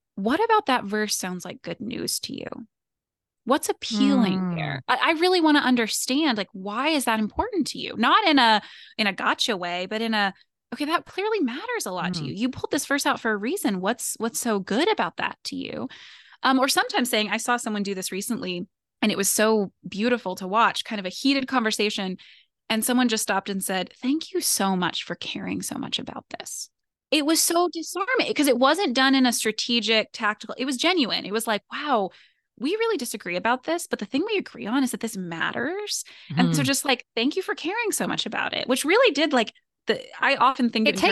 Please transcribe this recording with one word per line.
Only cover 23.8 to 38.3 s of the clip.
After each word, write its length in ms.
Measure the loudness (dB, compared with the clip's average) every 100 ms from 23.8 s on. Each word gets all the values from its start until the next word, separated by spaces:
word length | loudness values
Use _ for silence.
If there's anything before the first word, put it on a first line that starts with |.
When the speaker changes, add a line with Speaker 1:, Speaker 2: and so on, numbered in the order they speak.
| -4 -4
Speaker 1:
"Thank 300 | -2 -2 -2
you 80 | -4
so 360 | 0 0 2 2
much 280 | 0 -2
for 100 | -8 -8
caring 460 | -8 -8 -6 -6
so 140 | -6 -6
much 200 | -6 -6
about 260 | -6 -12 -12 -12
this." 320 | -12 -12 -12 _ _ _ _
It 120 | 0 2
was 140 | 2
so 260 | 2 2 0
disarming 600 | -2 -8 -6 -2 0 0
'cause 140 | 2 4
it 100 | 6
wasn't 360 | 4 4 2
done 200 | 4 4
in 120 | 6 4
a 60 |
strategic, 800 | 2 -2 -2 0 0 2 2 0
tactical, 420 | -2 -2 -2 -6 -6
it 60 |
was 120 | -4 0
genuine. 480 | 2 2 2 -2 -4
It 60 |
was 140 | -4 -2
like, 160 | -2 -4
"Wow, 380 | -6 0 0 0 -6 _ _ _ -8
we 160 | -2 0
really 200 | 0 0
disagree 400 | -4 -8 -6 -2
about 280 | 0 0
this, 220 | -2 -4 -4
but 120 | -6
the 60 | -4
thing 180 | -2 -2
we 120 | -2
agree 280 | -4 -8 -2
on 160 | 0
is 80 | 0
that 80 | -2
this 160 | -6 -6
matters." 880 | -8 -4 -4 -2 -4 -6 -6 -8 -8 -16 -6 0
And 180 | 2 2
so 60 |
Speaker 2:
Mm-hmm. 40 | 0
Speaker 1:
just 180 | 0
like, 220 | 0 -2 -2
"Thank 220 | -2 -2 0
you 60 |
for 120 | -4
caring 380 | -4 -4 -4 -2
so 140 | -2 -2
much 180 | -4
about 260 | -4